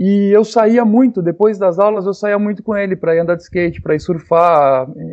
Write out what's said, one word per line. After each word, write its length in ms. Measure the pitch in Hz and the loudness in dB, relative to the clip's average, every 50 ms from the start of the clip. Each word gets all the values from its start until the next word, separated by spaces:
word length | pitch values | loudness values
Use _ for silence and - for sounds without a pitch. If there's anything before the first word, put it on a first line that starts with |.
E 300 | 185 190 202 202 202 196 202 | -2 0 0 2 2 4 4
eu 120 | 208 220 | 4 2
saía 400 | 220 220 233 220 214 226 240 233 | 2 2 2 2 4 4 2 2
muito, 360 | 214 208 240 262 247 226 190 | 2 4 4 2 2 2 0
depois 360 | 170 170 165 170 208 220 214 190 | -2 -2 -2 0 0 0 0 0
das 200 | 196 185 170 180 | -2 -2 0 2
aulas 280 | 202 208 220 208 180 | 0 0 0 -2 -4
eu 80 | 196 196 | -6 -6
saía 260 | - 214 208 202 202 | -4 -4 -2 -2 -2
muito 240 | 208 208 208 196 - | -2 -4 -6 -6 -6
com 100 | - 214 | -6 -4
ele 220 | 202 202 190 185 | -4 -2 -4 -4
pra 180 | 180 - 165 165 | -4 -2 -2 0
ir 60 | 165 | 0
andar 160 | 170 170 175 | 0 -2 -4
de 80 | 170 - | -4 -6
skate, 380 | - - 180 175 170 165 - | -8 -6 -4 -4 -4 -4 -6
pra 140 | - - 156 | -6 -4 -4
ir 40 | 156 | -4
surfar, 880 | - - 175 160 - - 170 165 175 175 170 151 143 139 135 131 131 139 - - 160 160 | -2 -4 -6 -6 -4 0 2 2 4 4 4 4 2 2 2 0 -2 -6 -10 -14 -14 -14